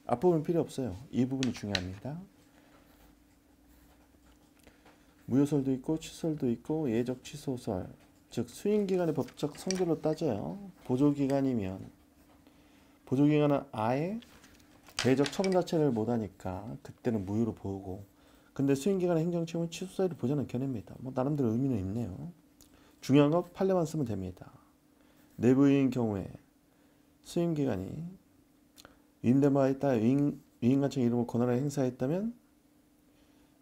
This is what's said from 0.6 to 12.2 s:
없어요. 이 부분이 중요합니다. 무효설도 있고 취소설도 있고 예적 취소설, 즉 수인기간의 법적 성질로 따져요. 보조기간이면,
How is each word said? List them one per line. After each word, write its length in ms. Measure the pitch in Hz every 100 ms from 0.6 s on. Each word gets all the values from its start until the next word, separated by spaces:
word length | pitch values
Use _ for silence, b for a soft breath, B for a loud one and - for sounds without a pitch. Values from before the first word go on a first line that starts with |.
없어요. 340 | 135 - 123 92 127
이 160 | - 127
부분이 260 | 131 131
중요합니다. 680 | 101 104 98 90 95 123 160 190 _ b b b b b b - _ _ _ _ _ _ - - - _ _ _ _ _ _ - B B B B B -
무효설도 460 | 120 143 151 135
있고 260 | 131 - 160
취소설도 500 | - - 170 151 127
있고 380 | 117 - 156 147
예적 320 | 110 123 127
취소설, 640 | - 147 - 123 - 95 76 - - _ _
즉 180 | - 117
수인기간의 640 | - 202 214 196 190 170
법적 460 | 143 123 - 147 -
성질로 420 | - 185 175 156
따져요. 580 | 156 156 160 104 147 196 202 -
보조기간이면, 1160 | - 127 147 143 135 139 135 120 95 95 113 - _ _